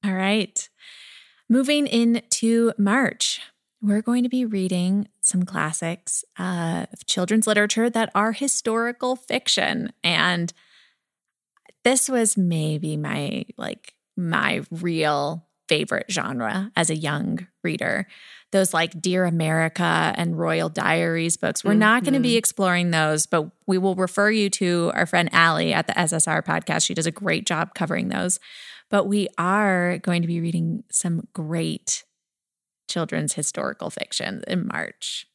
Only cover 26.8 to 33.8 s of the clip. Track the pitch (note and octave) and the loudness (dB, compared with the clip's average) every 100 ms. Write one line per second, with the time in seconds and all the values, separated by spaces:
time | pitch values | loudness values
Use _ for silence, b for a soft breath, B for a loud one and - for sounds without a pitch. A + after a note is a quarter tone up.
26.8 | - F3+ D#3+ D#3+ G3+ D#3+ - D#3+ E3 - | -2 -2 -4 -4 -4 -2 -2 -2 -4 -4
27.8 | E3 F3 - - F3+ - B B B B | -2 -2 -2 -2 -2 -4 B B B B
28.8 | B G3+ G3 G#3 G3 - E3+ G3+ G#3 F#3 | B 0 2 0 -2 -2 0 2 4 2
29.8 | F3 F3 F3+ F3 E3+ E3+ E3 E3+ E3 E3 | 0 -2 0 0 0 -2 -2 -2 -2 -4
30.8 | - - F3+ E3 - - D#3 E3 E3 D#3 | -4 -4 -2 -4 -4 -10 -6 -4 -4 -6
31.8 | - - - _ _ _ _ _ _ _ | -6 -6 -8 _ _ _ _ _ _ _
32.8 | - - D#3+ - D3 - D3 - - - | -8 -6 -4 -2 -4 -4 -4 -4 -6 -6